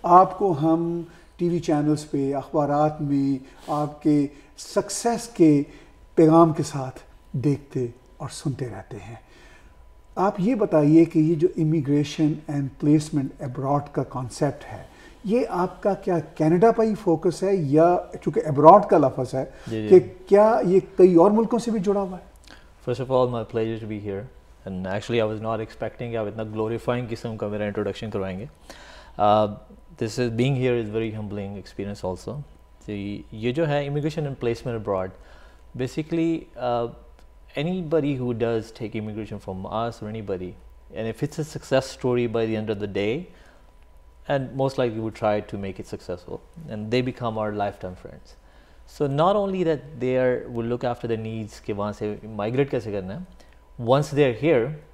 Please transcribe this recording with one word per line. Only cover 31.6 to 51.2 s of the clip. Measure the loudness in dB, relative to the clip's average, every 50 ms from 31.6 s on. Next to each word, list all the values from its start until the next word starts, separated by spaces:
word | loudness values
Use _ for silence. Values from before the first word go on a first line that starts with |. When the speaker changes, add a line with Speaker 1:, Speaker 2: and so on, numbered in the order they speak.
| -14
Speaker 2:
experience | -16 -10 -10 -8 -8 -8 -8 -6
also। | -8 -8 -6 -8 -10 -10 -10 -12 -14 -18 -20 -20 _ -20 -20 -12
तो | -10 -10 -8 -8 -8 -10 -10 -12 -16 -12
ये | -4 -4 -2
जो | 0 0 0
है | 0 0 0 -2 -2
Immigration | -4 -4 -4 -4 -4 -4
and | -6 -6 -6 -4
Placement | -2 -2 -2 -2 -4 -6 -6 -6
Abroad, | -4 -2 -2 -2 -2 -4 -10 -16 -20 -20 -20 -20 -20 -20 -20 -20 -20 -18 -8
basically, | -8 -8 -6 -4 -6 -6 -4 -2 -2 0 0 -2 -4 -6 -12 -12 -6
uh, | -4 -2 -2 -2 -2 -4 -8 -14 -20 -20 -20 -20 -20 -20 -20 -20 -20 -10 -6 -4
anybody | -4 -2 -2 -4 -4 0 0 0 2 0 -2
who | -2 -2 -4 -2
does | 0 0 0 0 -2 -2 -6
take | -12 -10 -10 -8 -6
immigration | -6 -8 -6 -8 -8 -10 -10 -10 -12
from | -10 -10 -10 -8 -8
us | -6 -4 -4 -4 -4 -6 -8
or | -12 -10
anybody, | -10 -10 -6 -6 -6 -6 -6 -10 -12 -16 -20 -20 -20 -20 -20 -14 -10
and | -8 -6
if | -6 -6 -6
it's | -6 -6 -6 -8
a | -8
success | -8 -8 -14 -4 0 0 0 0
story | -2 -12 -4 -2 0 0 2 0
by | 0 0 -2 0
the | 0 -2
end | -2 -2 -4
of | -4 -4
the | -4
day, | -4 -2 -2 -2 0 -2 -4 -6 -12 -18 -20 -20 -20 -20 -20 -20 -20 _ -20 -20 -20 -20 -20 -20 -20 -20 -20 -6 -2
and | -2 -2 -2 -4 -4
most | -2 -2 -2 0 0
likely | -2 -2 -2 -4
we | -6 -8
try | -6 -2 0 0 0 0
to | -2 -6 -10 -8
make | -8 -8 -10 -10
it | -12
successful, | -12 -12 -14 -10 -10 -12 -10 -10 -14 -14 -14 -14 -18 -20 -18 -14 -12
and | -10 -10 -6 -2
they | -2 -2
become | -2 -2 -6 -6 -6 -6 -4 -4
our | -4 -4
lifetime | -2 -2 -4 -4 -4 -8 -12 -12 -12
friends। | -12 -18 -20 -20 -20 -20 -20 -20 -20 -20 -20 -20 -20 -20 -20 -20 -20 -20 -20
So | -6 -4 -2
not | -2 2 2 2 4 4
only | 2 0 -2 -2 0 0
that | 0 0 -2 -4 -14 -10 -4
they | -2 0 2
are, | 2 2 2 0 0 -4 -8
we | -6 -6
look | -4 -4 -4 -2 -2
after | -4 -4 -4 -4 -4
the | -4
needs | -4